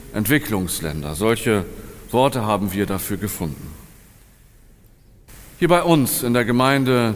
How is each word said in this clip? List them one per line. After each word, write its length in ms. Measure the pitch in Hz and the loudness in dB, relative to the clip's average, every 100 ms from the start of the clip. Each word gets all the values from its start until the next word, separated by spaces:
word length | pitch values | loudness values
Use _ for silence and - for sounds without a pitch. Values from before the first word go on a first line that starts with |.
| - | -10
Entwicklungsländer. 1000 | - 107 147 - 104 90 - 78 76 73 | -4 2 0 2 -4 -2 -4 -6 -6 -6
Solche 520 | 78 110 113 123 107 87 - - - - | -2 0 0 2 0 -2 -10 -16 -18 -4
Worte 340 | 117 135 131 107 | 2 2 0 0
haben 260 | 104 98 | 0 0
wir 140 | 98 95 | -2 -2
dafür 320 | 95 - 98 | -4 -6 -6
gefunden. 500 | 101 - 85 65 71 76 - - - - - _ - - - - - _ - - - - - - | -6 -6 -8 -8 -14 -18 -20 -20 -20 -20 -20 _ -20 -20 -20 -20 -20 _ -20 -20 -20 -20 -16 -2
Hier 100 | 175 | 4
bei 140 | 175 | 4
uns 400 | 170 160 120 - | 4 4 2 0
in 100 | 123 | 0
der 140 | 120 113 | 2 2
Gemeinde 680 | 120 131 139 131 127 117 | 2 4 2 4 2 2